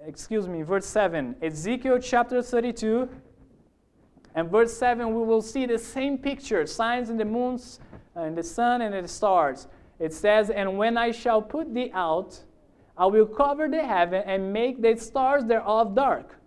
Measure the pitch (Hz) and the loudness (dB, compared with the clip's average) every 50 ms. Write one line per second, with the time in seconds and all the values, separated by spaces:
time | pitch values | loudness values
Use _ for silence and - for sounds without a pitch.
0 | 151 156 151 - - - 220 214 190 185 175 160 156 156 196 196 196 - - 214 | -16 -16 -16 -14 -8 -4 -2 -2 -2 -2 -4 -6 -4 -2 -2 -2 -2 0 0 2
1 | 202 180 165 156 135 120 127 - 165 160 156 151 156 202 247 254 247 262 254 247 | 2 2 0 -2 -4 -4 -6 -6 -6 -6 -6 -4 -4 -4 -4 -2 0 0 0 0
2 | 247 - 262 240 240 247 254 247 240 - 254 233 233 247 233 - 220 220 220 240 | 0 0 0 0 2 2 0 -2 -2 0 0 0 0 -2 -4 -4 -2 0 0 0
3 | 262 254 - - - _ _ _ - - _ _ _ _ _ _ _ _ _ _ | -2 -4 -8 -14 -20 _ _ _ -20 -20 _ _ _ _ _ _ _ _ _ _
4 | _ _ _ _ _ - - 165 165 165 180 220 233 233 233 - 254 247 240 233 | _ _ _ _ _ -10 -6 -6 -2 0 2 4 4 2 2 0 0 0 0 0
5 | 240 226 220 233 226 220 226 220 220 220 - 277 262 247 233 226 - - - 269 | -2 -2 -2 -2 0 2 2 2 0 -2 -4 -4 -2 0 -2 -2 -4 -6 -6 -4
6 | 262 285 277 269 - 277 277 269 - - 220 175 147 - - - 226 226 240 247 | -4 -2 -4 -4 -4 -4 -6 -6 -4 -2 0 0 0 -2 -2 -2 -2 -2 -2 -2
7 | 247 220 233 226 220 208 220 240 247 254 254 240 247 - - - - - - - | -4 -4 -4 -4 -2 -2 -2 -2 -2 -2 -4 -6 -8 -14 -20 -20 -20 -20 -20 -20
8 | - _ - 175 165 156 160 170 165 165 - - 240 240 247 240 233 214 202 196 | -20 _ -10 -8 -6 -6 -4 -6 -6 -6 -4 -2 0 0 0 0 -2 -4 -4 -6
9 | 175 165 - - 214 202 190 175 156 143 131 135 - - - - - _ _ - | -8 -8 -4 0 2 4 4 4 4 2 0 -4 -10 -20 -20 -20 -20 _ _ -6
10 | 160 156 156 - - 208 208 220 214 202 226 202 196 190 190 196 214 233 233 233 | -6 -6 -4 0 2 4 6 6 4 2 0 -2 -2 -2 0 0 0 2 2 2
11 | 233 233 226 226 - 240 220 220 220 - - 311 330 311 226 247 254 - - 185 | 0 0 -2 -2 0 2 2 2 2 0 -4 -6 -6 -4 -4 -4 -4 -4 -2 -2
12 | 180 160 156 175 190 - - - - - _ _ _ _ _ _ _ _ _ - | 0 0 0 0 -2 -4 -10 -20 -20 -20 _ _ _ _ _ _ _ _ _ 2
13 | 180 190 208 220 214 214 - - 285 285 285 294 311 294 294 320 302 254 208 180 | 2 4 6 6 4 4 4 2 2 2 2 0 0 0 0 0 0 0 2 2
14 | 175 170 185 190 208 196 190 190 190 190 202 220 233 262 254 262 220 226 233 226 | 2 2 2 -2 -2 -2 -2 -2 -2 -2 -2 0 0 -2 0 2 2 2 2 2
15 | - - - 269 262 262 277 285 240 220 233 220 - 202 214 220 233 202 196 254 | -2 -4 -2 0 2 4 4 2 4 2 2 2 2 2 2 2 2 2 2 2
16 | 277 254 170 123 - - - - _ | 2 2 2 0 -4 -8 -20 -20 _